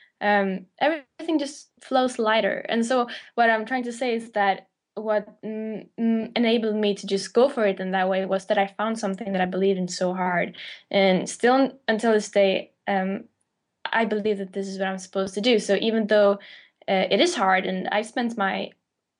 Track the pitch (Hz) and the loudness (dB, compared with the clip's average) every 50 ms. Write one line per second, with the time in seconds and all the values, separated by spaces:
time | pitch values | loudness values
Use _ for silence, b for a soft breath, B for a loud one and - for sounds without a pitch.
0 | B B B - - 208 208 202 196 196 185 185 185 _ _ - 254 302 330 294 | B B B -4 0 2 2 2 2 0 -4 -6 -8 _ _ -2 0 0 0 -2
1 | 262 _ _ - 320 339 320 294 285 269 - - - _ _ _ - - 262 262 | -8 _ _ -10 -4 -2 0 0 -2 -4 -8 -14 -20 _ _ _ -10 0 0 2
2 | 254 254 254 - 226 214 220 226 196 190 - - - - - 233 233 233 262 247 | 2 2 0 -2 0 2 2 2 2 0 -2 -4 -4 -4 -2 -2 0 2 2 0
3 | 240 233 B B B B B 240 233 226 226 220 220 226 262 254 240 240 233 - | 0 -2 B B B B B 2 4 4 4 2 0 -4 -4 -4 -4 -6 -6 -4
4 | 262 247 226 226 226 - - 208 202 196 190 - - _ _ _ _ _ - 208 | -4 -2 -2 -4 -6 -4 -2 0 2 2 2 0 -4 _ _ _ _ _ -14 -8
5 | 214 220 214 208 208 226 - _ - 214 220 214 220 220 220 190 - - - - | -4 0 -2 -2 -2 -4 -18 _ -10 -8 -8 -6 -6 -8 -8 -10 -12 -12 -6 -2
6 | 226 226 226 220 220 226 - 226 240 226 233 233 226 220 208 214 214 208 196 - | 0 2 2 0 -2 -4 -2 0 2 2 2 2 0 0 -2 0 0 0 -2 -2
7 | - 196 196 190 - - - 233 254 277 277 247 214 196 190 190 190 185 190 190 | -4 -4 -4 -4 -4 0 2 4 4 4 2 0 0 0 0 -2 -4 -2 -2 0
8 | 185 190 190 190 190 185 190 190 - - 208 202 196 196 - - 208 226 226 226 | 0 0 0 0 0 -2 -2 -4 -2 0 0 0 0 -2 -2 -4 -4 -4 -4 -4
9 | 214 190 190 185 233 196 196 180 185 180 185 185 190 196 196 185 180 180 - - | -4 -4 -4 -4 -6 -4 -2 -2 0 0 0 0 2 2 2 0 -2 -6 -4 -4
10 | 185 180 180 185 180 185 175 170 180 - B B B B B B B B - 202 | -2 -2 -2 -2 -2 -2 0 -2 -2 -4 B B B B B B B B 2 4
11 | 196 190 185 165 - - - - - 240 254 269 269 262 262 - - - 220 214 | 4 4 4 2 0 -4 -6 0 2 4 4 4 4 2 0 -6 -4 -2 -2 0
12 | 233 226 220 214 208 - - 202 196 190 190 - - - _ _ - 202 202 190 | 2 2 2 2 2 2 2 4 4 4 2 0 -4 -8 _ _ -4 -2 -2 0
13 | 190 190 196 - - _ _ _ _ _ _ _ _ _ _ _ - - - 226 | 0 -2 -4 -6 -10 _ _ _ _ _ _ _ _ _ _ _ -10 -4 -2 0
14 | 233 208 214 208 202 214 202 196 196 190 - 196 196 196 190 190 190 190 190 190 | 0 0 -2 -2 0 -2 -2 -2 -4 -8 -8 -8 -8 -6 -6 -4 -4 -4 -4 -8
15 | - - - 196 190 190 - 214 208 247 233 214 220 - 196 - - 226 220 226 | -10 -8 -4 -4 -4 -4 -4 -2 2 2 2 2 4 2 0 2 2 0 0 0
16 | 214 202 220 208 202 202 196 196 B B B B B B B B - - 196 190 | 0 2 4 4 6 4 2 0 B B B B B B B B -4 -2 0 0
17 | 196 - 196 208 320 359 - 254 196 190 190 190 196 190 190 185 - - - 214 | 2 2 2 2 2 2 2 0 2 2 2 2 0 -2 -4 -4 -4 -2 -2 -4
18 | 226 226 - 262 240 226 233 214 196 190 208 190 - - _ _ _ _ _ _ | -4 -4 -6 -4 -4 -4 -2 -2 -2 -2 -2 -4 -8 -10 _ _ _ _ _ _
19 | _ _ _ | _ _ _